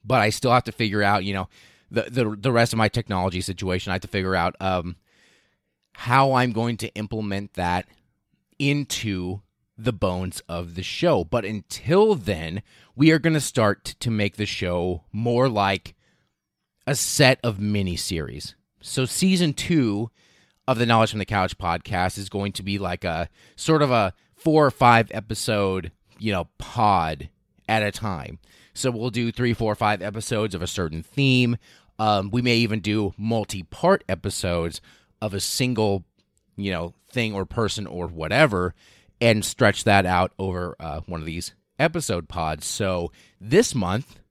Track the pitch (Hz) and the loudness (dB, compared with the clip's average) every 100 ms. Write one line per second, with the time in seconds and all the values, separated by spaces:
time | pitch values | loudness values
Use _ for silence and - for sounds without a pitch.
0 | 107 127 107 - 123 123 117 - 110 104 | 2 2 2 0 2 2 2 -4 -2 2
1 | 101 101 98 98 92 _ - _ _ 110 | 2 2 0 -4 -6 _ -20 _ _ -4
2 | - 123 110 104 123 117 117 113 107 - | -2 -2 -2 0 2 4 4 2 0 0
3 | - 95 92 90 90 90 95 90 - 92 | -4 -2 -2 -2 -6 -6 -2 -2 -2 -6
4 | - 104 95 92 87 - 95 92 85 85 | -4 -4 0 0 0 -2 -2 -2 -4 -12
5 | _ _ _ _ _ _ _ _ _ - | _ _ _ _ _ _ _ _ _ -12
6 | 120 131 135 127 127 110 117 113 113 104 | 2 4 6 4 2 0 -2 -4 -8 -8
7 | 107 110 107 98 101 - 87 90 - _ | -8 -6 -4 -6 -6 -4 -2 -2 -4 _
8 | _ _ _ _ _ _ 139 143 139 - | _ _ _ _ _ _ 0 0 -2 -6
9 | 110 92 90 98 _ _ _ - 113 107 | -4 -4 -6 -8 _ _ _ -6 -6 -2
10 | 98 90 92 - - 87 87 85 90 - | -2 -2 -6 -8 -10 -8 -8 -10 -8 0
11 | 170 127 82 120 101 107 - - - 180 | 2 2 0 -4 -2 -8 -8 -10 2 4
12 | 220 180 101 85 80 95 - _ _ 113 | 4 2 -2 -4 -4 -8 -10 _ _ 4
13 | 156 160 165 156 - - 107 101 - - | 4 6 2 0 0 2 2 0 -8 -6
14 | 120 110 101 - 104 - 90 87 90 87 | -2 0 0 -2 -6 -2 -2 0 -2 -4
15 | _ 107 117 120 135 107 98 95 - _ | _ -4 0 2 2 2 2 0 -6 _
16 | _ _ _ _ _ _ _ _ - 143 | _ _ _ _ _ _ _ _ -4 -2
17 | - - 131 113 120 98 104 104 95 85 | -2 4 4 4 -2 -2 -2 0 -2 -4
18 | - 85 71 71 - - _ _ - - | -4 -4 -6 -10 -14 -18 _ _ -8 -4
19 | 127 - 190 185 170 143 - 165 120 101 | -2 2 2 4 2 -2 0 2 2 -2
20 | 117 _ _ _ _ _ - 117 117 113 | -6 _ _ _ _ _ -4 0 4 4
21 | 110 110 92 104 92 - 87 85 - 92 | 4 0 -2 0 -2 -2 -4 -4 -4 -2
22 | 90 101 98 98 101 - 98 98 92 90 | -2 -4 -8 -6 -6 -6 -6 -4 -4 -4
23 | 90 80 85 _ _ - - 156 143 120 | -4 -4 -6 _ _ -8 0 2 4 4
24 | 95 - _ _ 160 156 143 - 123 117 | 2 -4 _ _ 2 4 4 6 6 6
25 | 110 - 104 110 - 104 98 95 82 _ | 4 -4 -8 -6 0 2 2 0 -6 _
26 | _ _ 107 95 85 _ - 120 107 92 | _ _ -2 -2 -4 _ -8 2 4 4
27 | 80 78 - _ _ _ - 110 104 - | 2 -4 -12 _ _ _ -2 0 0 -4
28 | 110 85 65 - _ _ _ - 131 117 | -8 -8 -10 -16 _ _ _ -4 -4 -2
29 | 123 117 117 117 123 113 110 104 107 101 | -2 -2 -2 0 0 0 -2 0 0 0
30 | 98 107 - 110 110 87 87 - 82 80 | -4 -8 -4 -2 -2 -4 -6 -4 -4 -6
31 | - - 139 127 120 120 _ _ _ - | -8 0 4 4 2 0 _ _ _ -2
32 | 110 101 98 120 123 117 113 110 104 107 | 2 2 2 0 2 2 2 0 0 0
33 | 98 92 110 113 104 95 85 - 170 196 | -2 -4 -2 -2 -2 -8 -10 0 2 2
34 | - 92 101 - 92 87 85 80 _ _ | 0 -4 -4 -4 -2 0 -2 -6 _ _
35 | _ _ 110 95 - - 127 110 107 98 | _ _ -6 -4 -4 -2 0 2 0 0
36 | - _ _ _ _ - 98 87 85 _ | -4 _ _ _ _ -6 -4 -4 -6 _
37 | _ 123 110 98 92 - 104 - 101 90 | _ -2 -2 -2 -4 -2 -2 -4 -8 -8
38 | 87 82 78 127 156 95 90 - _ _ | -8 -6 -2 4 4 4 0 -4 _ _
39 | _ _ 117 107 - - 110 - 110 101 | _ _ 4 4 0 2 2 4 4 4
40 | 90 90 92 - 95 90 90 - 82 78 | 6 2 2 -2 -4 -4 -6 -8 -10 -8
41 | 85 85 78 82 - _ _ - 160 170 | -8 -8 -6 -8 -10 _ _ 0 0 0
42 | - 90 82 87 80 76 - - 98 90 | -4 -4 -4 -4 -4 -4 -8 -4 -2 -2
43 | 85 _ _ _ 101 170 - 131 90 107 | -4 _ _ _ 2 2 4 0 -2 -2
44 | - - _ | -6 -20 _